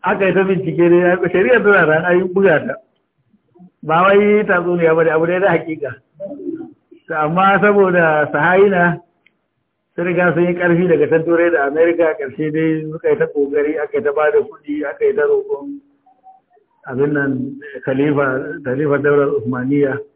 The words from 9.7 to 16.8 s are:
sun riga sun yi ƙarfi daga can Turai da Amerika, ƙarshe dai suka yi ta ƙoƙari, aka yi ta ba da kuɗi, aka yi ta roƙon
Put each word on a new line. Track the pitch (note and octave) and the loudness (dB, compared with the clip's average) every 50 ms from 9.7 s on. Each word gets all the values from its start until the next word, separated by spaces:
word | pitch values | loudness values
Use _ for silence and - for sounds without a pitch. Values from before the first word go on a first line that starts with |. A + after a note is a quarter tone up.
| _ _ _ _ _ | _ _ _ _ _
sun | - F3 | -6 -6
riga | F3+ F3 E3+ F3+ F3+ D3+ | -4 -2 0 0 0 2
sun | E3 F3 F3 | 0 0 0
yi | F3 | -2
ƙarfi | F3 F3+ F3 E3+ E3+ F3+ F3+ | -2 0 0 2 2 2 2
daga | E3 D3 D3 C#3 | 2 2 2 2
can | D3+ E3 D#3+ | 2 0 0
Turai | E3 E3+ E3 E3+ E3+ | 0 0 2 2 2
da | E3 C#3 C#3 C#3 | 0 0 -2 -2
Amerika, | C#3+ D#3 E3 E3+ E3+ E3 E3+ D#3+ D3+ - | 0 2 2 2 2 2 0 0 0 -4
ƙarshe | C#3+ C3 A#2+ - D#3 D#3 | -8 -12 -8 -8 -6 -4
dai | D3+ D#3+ D#3+ D#3+ D#3+ D#3 D#3 D#3 | -4 -2 -2 -2 -2 -4 -6 -10
suka | D#3 E3 - D#3+ | -12 -6 -2 -2
yi | D3 C#3+ | 0 0
ta | D#3+ D#3+ | -2 -4
ƙoƙari, | D#3 D3 C#3+ C3+ C#3 D3+ C#3+ D3+ D#3 D#3 D3 | -2 -4 -4 -2 0 -2 -2 -2 -4 -6 -6
aka | C#3+ - C#3+ | -4 -6 -4
yi | C3+ | -4
ta | D3 | -2
ba | C#3+ D3+ D3+ D3+ | -2 0 0 2
da | D3 D3 | 2 0
kuɗi, | C3+ - - - _ D3 D3 D3+ D3 C#3 | -2 -2 -10 -20 _ -10 -8 -8 -6 -8
aka | - - D3+ | -6 -2 -2
yi | C#3+ C3+ | -2 0
ta | D3 | 0
roƙon | D3 C#3+ C#3+ C3+ - - C#3+ C#3 - - - - _ _ _ _ _ _ _ _ _ - - _ _ _ _ _ _ _ _ _ | 0 0 0 -2 -2 -6 -8 -8 -8 -14 -16 -16 _ _ _ _ _ _ _ _ _ -20 -20 _ _ _ _ _ _ _ _ _